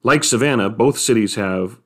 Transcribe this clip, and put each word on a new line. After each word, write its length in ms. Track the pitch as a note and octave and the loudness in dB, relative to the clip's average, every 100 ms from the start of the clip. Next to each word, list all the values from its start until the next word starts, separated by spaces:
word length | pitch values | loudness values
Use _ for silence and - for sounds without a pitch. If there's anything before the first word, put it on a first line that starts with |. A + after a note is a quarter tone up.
Like 200 | A#2+ D3 | 2 0
Savannah, 460 | - A#2 C#3+ B2+ G2 | 2 0 2 0 -2
both 300 | A2 B2+ - | 0 0 0
cities 340 | - A2+ G2+ | 0 2 0
have 460 | - G2 F#2 F#2 - | -2 -4 -2 -6 -10